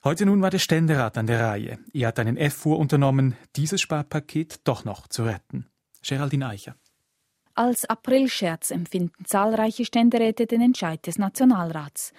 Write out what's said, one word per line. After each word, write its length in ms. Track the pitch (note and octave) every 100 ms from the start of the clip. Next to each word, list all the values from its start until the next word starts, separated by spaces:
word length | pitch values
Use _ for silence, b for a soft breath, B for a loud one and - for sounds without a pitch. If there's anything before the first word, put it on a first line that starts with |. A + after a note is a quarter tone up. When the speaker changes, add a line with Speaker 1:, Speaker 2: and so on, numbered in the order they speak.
| C#3+
Speaker 1:
Heute 200 | E3 G3
nun 160 | G3+
war 80 | F#3+
der 100 | F3+
Ständerat 580 | - D#3+ E3 D3 A2+ -
an 100 | A2+
der 120 | A#2
Reihe. 400 | A2+ G#2 A#2 A#2+ -
Er 160 | D3 A#2
hat 100 | B2
einen 160 | A#2 A#2+
Effort 420 | D3 - D#3 D#3+
unternommen, 600 | D3 D3 C#3 C3+ C3+ A#2 _ -
dieses 240 | D#3 G3
Sparpaket 800 | - D3+ C#3+ D3+ - D3+ D#3+ - -
doch 180 | B2
noch 240 | G#2+ G2 -
zu 160 | -
retten. 440 | A2+ G2+ _ C3 - _ _ _
Geraldine 480 | - C#3 C#3+ C#3+ C3
Eicher. 260 | G2+ - C3 _ _ _ _ _ _ _ -
Speaker 2:
Als 300 | A#3+ A#3+ -
Aprilscherz 840 | A3+ - C4 C4+ - F3+ E3 -
empfinden 520 | E3+ E3+ F#3 F3 _
zahlreiche 640 | - G3 G#3 A3 A3 - A#3
Ständeräte 600 | A#3 A#3 A#3 A3+ A3 A3+
den 140 | A#3
Entscheid 480 | B3 B3 E3+ D#3+ -
des 100 | E3+
Nationalrats. 960 | G3 - B3+ G#3 E3+ D#3+ C#3+ - -